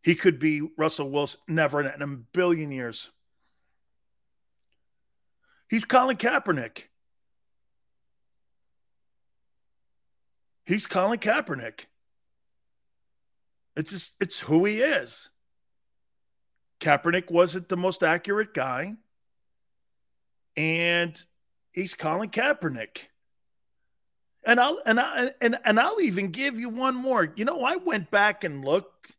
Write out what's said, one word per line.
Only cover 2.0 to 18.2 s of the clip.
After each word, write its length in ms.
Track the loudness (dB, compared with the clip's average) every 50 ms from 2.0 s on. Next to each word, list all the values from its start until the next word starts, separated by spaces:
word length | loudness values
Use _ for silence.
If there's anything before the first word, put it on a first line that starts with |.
a 60 | -8
billion 640 | -8 -8 -12 -14 _ -2 0 2 2 2 0 -2 -8
years. 400 | -8 -8 -8 -8 -8 -10 -12 -14 _ _ _ _ _ _ _ _ _ _ _ _ _ _ _ _ _ _ _ _ _ _ _ _ _ _ _ _ _ _ _ _ _ _ _ _ _ _ _ _ _ _ _ _ _ _ _ _ _ _ _ _
He's 140 | -2 -2 0
Colin 320 | 4 4 4 4 4 0
Kaepernick. 720 | 0 0 0 0 0 0 0 -2 -2 -2 -8 _ -18 -20 _ _ _ _ _ _ _ _ _ _ _ _ _ _ _ _ _ _ _ _ _ _ _ _ _ _ _ _ _ _ _ _ _ _ _ _ _ _ _ _ _ _ _ _ _ _ _ _ _ _ _ _ _ _ _ _ _ _ _ _ _ _ _ _ _ _ _ _ _ _ _ _ _ _ _ _
He's 220 | -2 -2 -2 0
Colin 320 | -2 0 0 2 2 0 0
Kaepernick. 600 | 0 0 0 0 0 -4 -8 -8 -8 -12 -12 -14 -20 _ _ _ _ _ _ _ _ _ _ _ _ _ _ _ _ _ _ _ _ _ _ _ _ _ _ _ _ _ _ _ _ _ _ _ _ _ _
It's 160 | -6 -6 -6
just, 240 | -6 -6 -8 -8 _ _
it's 180 | -6 -4 -4 -8
who 240 | -2 2 4 4 4
he 160 | 4 2 2
is. 520 | 0 2 0 -2 -2 -6 -14 -18 -18 -20 _ _ _ _ _ _ _ _ _ _ _ _ _ _ _ _ _ _ _ _ _ _ _ _ _ _ _ _ _ _
Kaepernick 500 | 2 4 4 4 4 0 0 0 -2 2
wasn't 380 | 4 4 4 4 2 -8 -6
the 80 | -4 -4
most 280 | 0 0 -2 0 2 2
accurate 500 | 2 2 0